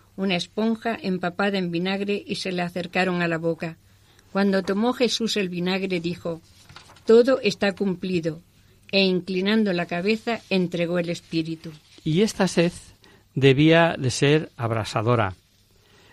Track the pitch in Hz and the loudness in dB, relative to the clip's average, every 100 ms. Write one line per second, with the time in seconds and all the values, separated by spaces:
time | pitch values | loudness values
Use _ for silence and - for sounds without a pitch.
0 | _ - 196 175 - - 220 220 233 226 | _ -6 -2 -2 -4 -2 -2 -2 -4 -6
1 | 196 185 180 175 202 196 175 170 185 196 | -4 -4 -4 -2 -2 0 -2 -2 -2 -4
2 | 202 208 - 196 190 180 175 180 175 185 | -4 -6 -6 -8 -6 -4 -4 -6 -4 -2
3 | 185 175 170 165 165 165 165 165 _ _ | 0 0 -2 -2 -2 -4 -8 -10 _ _
4 | _ _ _ 196 202 190 190 196 233 247 | _ _ _ -2 2 0 0 0 0 0
5 | 233 - 226 214 190 180 175 190 190 185 | -2 0 -2 -2 -4 -2 -2 -2 -2 -4
6 | 170 170 175 160 _ _ - - - - | -4 -6 -8 -10 _ _ -20 -20 -20 -14
7 | - 226 247 262 208 - 202 190 202 180 | 6 6 6 2 0 0 -2 0 -4 -2
8 | 190 180 160 160 _ _ _ _ - 196 | -2 -2 -2 -8 _ _ _ _ -2 2
9 | 190 185 180 185 196 220 208 175 170 175 | 2 2 -2 -4 0 2 2 -2 -4 -4
10 | 190 220 240 220 - 190 175 175 170 175 | -2 -2 -4 -6 -2 0 0 -2 -2 -2
11 | 170 170 - 165 160 160 165 151 _ - | -4 -8 -4 -4 -4 -8 -12 -18 _ -8
12 | 156 156 214 - 190 - 170 - - - | -2 2 2 2 0 2 0 0 -20 -20
13 | _ _ _ - 135 131 156 165 165 - | _ _ _ 2 4 6 6 6 4 0
14 | 131 - 143 151 151 - 117 113 101 120 | -4 0 2 2 0 -6 -4 -2 -2 -2
15 | 110 120 101 90 _ _ _ _ _ _ | 0 2 0 -4 _ _ _ _ _ _
16 | _ | _